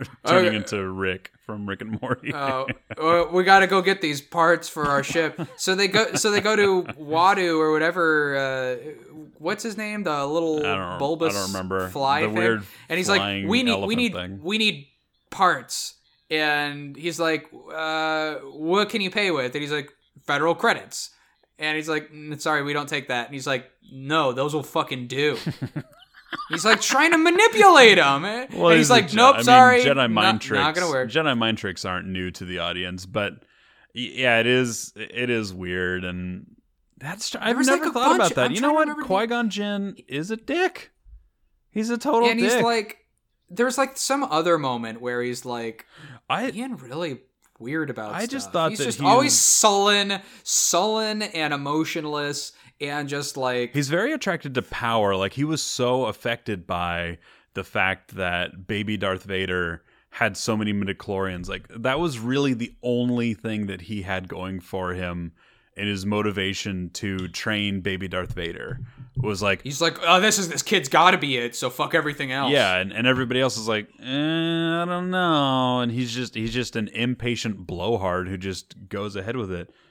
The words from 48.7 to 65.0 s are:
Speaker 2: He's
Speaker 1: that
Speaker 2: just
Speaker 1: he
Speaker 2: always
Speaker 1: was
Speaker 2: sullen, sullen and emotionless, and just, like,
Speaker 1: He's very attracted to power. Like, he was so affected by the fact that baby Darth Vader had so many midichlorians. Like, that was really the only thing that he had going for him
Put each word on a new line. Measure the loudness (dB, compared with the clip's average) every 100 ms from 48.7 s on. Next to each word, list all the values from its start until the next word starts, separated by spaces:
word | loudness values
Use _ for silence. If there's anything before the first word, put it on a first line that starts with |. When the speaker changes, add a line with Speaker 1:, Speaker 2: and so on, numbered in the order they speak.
Speaker 2:
He's | 0
Speaker 1:
that | -4
Speaker 2:
just | 0
Speaker 1:
he | 4
Speaker 2:
always | 6 6
Speaker 1:
was | 4
Speaker 2:
sullen, | 4 6 6 6 4 4 2 -4 -8 -16
sullen | -4 -2 2 2 2 0 -2 -4
and | -6 -4 -2
emotionless, | -2 -2 -2 -2 -4 -6 -4 -4 -6 -10 -16 -20 -10
and | -6 -6 -4
just, | -6 -6 -4
like, | -2 0 -2
Speaker 1:
He's | -2 0
very | 0 0
attracted | -2 -4 -4 -4 -6
to |
power. | -6 -6 0 2 2 2
Like, | -2
he | -2 -2
was | -2
so | -4 -2 0 0 -2
affected | -4 -6 -6 -6 -8 -4
by | -4 -2 -4 -6 -10 _ _ _
the | -12
fact | -6 -2 0 -2 -8 -6
that | -4 -2 -6 -10 -6
baby | -4 -4 -2
Darth | -2 -4
Vader | -4 -4 -2 -2 -2 -6 _ _ _
had | -2 -2 -2
so | -4 -2
many | -2
midichlorians. | -2 -4 -6 -6 -4 -4 -6 -8
Like, | -10 -12
that | -6 -2 -2
was | -2 -4
really | -2 0 0
the | 0 -6 -6
only | -2 0 0 0 -2
thing | -4 -4 -4 -4
that | -8
he | -8 -8
had | -6 -6 -6
going | -10 -8 -10
for | -8 -6 -6
him | -4